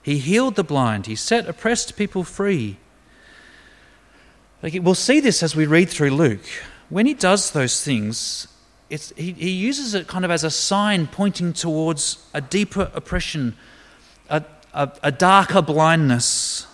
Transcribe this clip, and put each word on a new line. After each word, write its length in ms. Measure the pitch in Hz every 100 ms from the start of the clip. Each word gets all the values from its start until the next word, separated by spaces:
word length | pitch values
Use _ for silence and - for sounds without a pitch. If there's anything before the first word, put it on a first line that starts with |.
He 180 | - 143
healed 360 | 135 214 262 202
the 80 |
blind. 420 | 165 143 123 107 98
He 100 | 107
set 320 | - 233 185
oppressed 500 | 165 220 233 - -
people 260 | 208 185
free. 540 | 170 - 202 175 107 95 _ _ _ _ - - - - - _ _ _ _ _ _ _ _ _
Like, 100 | 175 180
we'll 140 | 175 180
see 240 | - 294
this 240 | 277 -
as 120 | 160 151
we 100 | 156
read 240 | 160 180
through 220 | - 147
Luke. 340 | 135 156 101 - - - - _
When 160 | 175 247
he 80 |
does 380 | 285 185 196 -
those 320 | 151 123 -
things, 640 | 147 123 104 113 - - - _ _ _ _
it's, 240 | 156 - -
he, 180 | 170
he 160 | 175 180
uses 440 | 185 214 277 254
it 140 | 202 165
kind 180 | 180 185
of 60 |
as 120 | 170
a 60 | 156
sign 560 | 143 - 196 208 196 151
pointing 460 | - 202 - 175
towards 720 | 160 170 156 160 151 - - _
a 80 | 151
deeper 480 | 131 202 208 196 185
oppression, 640 | - - 127 - 156 123 - - - - _ _ _ -
a, 140 | 151 151 - _
a, 180 | 151 139 -
a 80 | 147
darker 500 | 131 180 196 185 190
blindness. 1040 | 156 151 160 165 143 123 - - - - -